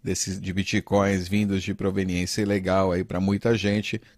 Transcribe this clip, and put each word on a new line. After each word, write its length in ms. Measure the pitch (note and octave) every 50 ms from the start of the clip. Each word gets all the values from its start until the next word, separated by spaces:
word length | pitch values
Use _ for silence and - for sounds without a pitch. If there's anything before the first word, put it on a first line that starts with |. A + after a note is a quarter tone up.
| -
desses, 360 | - F#2 - - G2 F#2 G2
de 140 | G2 F#2+ F2
bitcoins 760 | G2 F#2+ - - G#2 - - G2 G2+ G2 G2+ G2 F#2 F2+
vindos 360 | F2 G#2 G#2 G#2+ G2+ G2 F#2+ -
de 100 | G2+ F#2
proveniência 680 | - G2+ G2 F#2+ G2 F#2+ F#2 F2+ F2 F2+ - - G#2+ G#2+
ilegal 480 | G2+ G2+ G2 F#2 F#2 F#2 F#2+ F#2+ F#2+
aí 120 | F2 F#2 F#2
pra 160 | - - F2+
muita 380 | F#2+ G2 G2+ G2 - A#2 A#2
gente, 420 | G#2 F#2+ G2+ G2+ G#2+ G2+ - - G#2 - - _